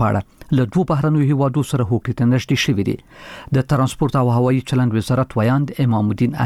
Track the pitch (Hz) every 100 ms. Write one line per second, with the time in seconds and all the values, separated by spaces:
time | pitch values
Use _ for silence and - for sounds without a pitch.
0 | 110 104 - - - 131 113 180 175 147
1 | 156 151 139 139 139 143 131 135 104 120
2 | - - 120 127 - 139 - 101 95 -
3 | - - - - - 131 - 139 131 -
4 | 151 135 123 120 127 131 - 127 123 110
5 | - 127 131 117 113 135 139 - 127 110
6 | 104 104 120 147